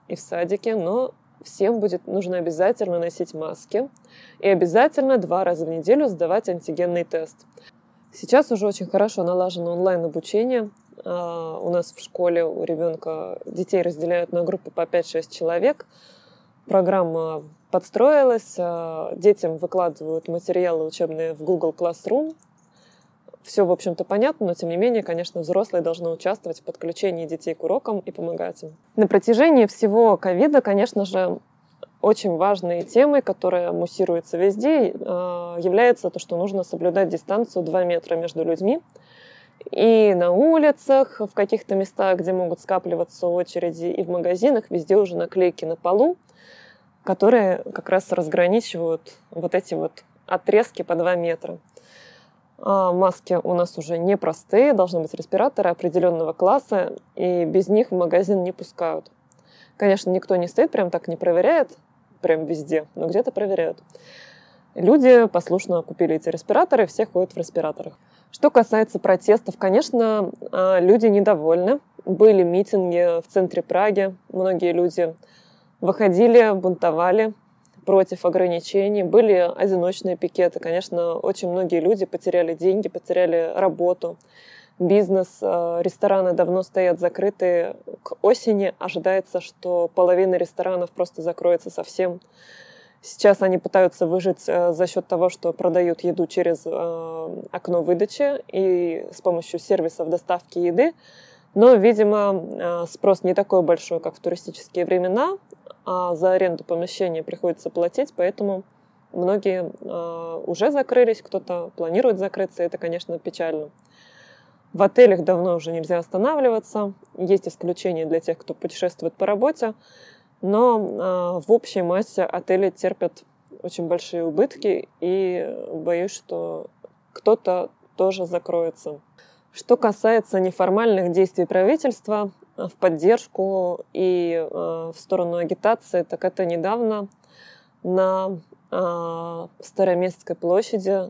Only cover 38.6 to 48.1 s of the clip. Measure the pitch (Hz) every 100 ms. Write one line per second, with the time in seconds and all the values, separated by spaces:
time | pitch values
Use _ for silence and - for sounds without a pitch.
38.6 | 196 320 - _ _ _ - - _ -
39.6 | - - 226 220 214 180 175 180 311 320
40.6 | 302 285 - 269 269 - 208 - 202 220
41.6 | - 196 196 - 190 180 165 185 175 175
42.6 | - 185 175 170 170 - 180 175 175 175
43.6 | 175 165 175 - 175 175 175 180 254 233
44.6 | - 175 156 196 190 175 170 190 180 -
45.6 | 165 165 175 202 302 370 _ _ _ -
46.6 | - _ _ _ - 185 202 240 196 180
47.6 | - - - 185 -